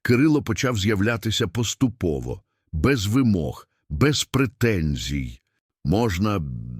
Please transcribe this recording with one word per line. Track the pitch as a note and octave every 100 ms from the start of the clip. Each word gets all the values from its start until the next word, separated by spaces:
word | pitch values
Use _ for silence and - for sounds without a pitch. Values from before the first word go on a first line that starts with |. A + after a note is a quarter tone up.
Кирило | - A#2+ D#3 D3
почав | A2 G#2 B2+ A2+
з'являтися | G2+ G2+ G#2+ A#2 A2 - A2
поступово, | A#2+ A#2 - C3 - F2 C#2 B1 A1 _ _ _
без | D#2 G#2 C3+ G2
вимог, | B2 B2 F#2 C2+ - - _ -
без | D2+ C#3+ D3
претензій. | - B2+ C3 - A#2 G2 D#2 C2 A#1+ C#2+ B1+ A#1 _ _ _ _ C2+
"Можна | G2 A#2+ E2+ G#2+ G2+ C#2+ A#1+ A#1